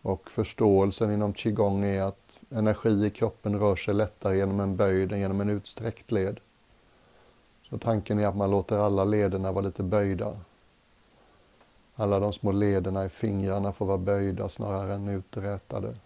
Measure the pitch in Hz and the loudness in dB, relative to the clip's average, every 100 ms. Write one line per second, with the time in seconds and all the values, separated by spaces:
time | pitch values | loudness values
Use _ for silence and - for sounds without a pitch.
0 | - 92 - - 101 - 110 98 101 95 | -2 -4 -4 -4 -4 2 6 6 4 2
1 | 107 104 104 98 113 104 101 98 101 98 | 0 0 -2 -2 -2 2 2 2 0 0
2 | 95 - - - - 117 107 107 117 101 | -2 -6 -20 -20 -8 0 0 2 2 2
3 | 104 104 110 - 107 101 104 92 - 101 | 0 0 -4 -2 -2 2 2 2 0 0
4 | 104 - 101 95 98 98 98 95 101 95 | 0 -2 0 2 2 0 -2 2 2 2
5 | 95 101 98 98 101 104 - - 113 - | 0 -2 -2 0 0 -2 -6 -8 -8 -8
6 | - 107 95 104 _ _ _ - _ _ | -4 0 0 -4 _ _ _ -20 _ _
7 | _ - - - _ _ - 113 117 110 | _ -20 -20 -20 _ _ -12 -6 0 0
8 | 101 104 104 98 98 101 - 104 104 98 | 0 0 2 2 2 2 2 2 2 4
9 | 98 107 101 95 95 95 98 - 92 104 | 2 2 2 0 -2 -2 -4 -4 0 0
10 | 101 95 107 110 87 _ _ _ _ _ | 0 -2 -4 -8 -18 _ _ _ _ _
11 | _ - - - _ _ - - _ - | _ -20 -20 -20 _ _ -20 -20 _ -2
12 | 104 98 104 95 107 98 104 95 90 95 | 0 2 0 0 0 2 2 2 0 -4
13 | 95 - 110 101 98 98 101 - 95 98 | -4 -4 -2 0 0 0 -2 -2 -2 0
14 | 92 101 98 95 95 - 104 95 98 101 | 0 0 0 -2 -6 -6 -6 -4 -4 -6
15 | 101 98 92 104 101 98 _ 104 117 117 | -4 -6 -6 -8 -6 -8 _ -8 -8 -10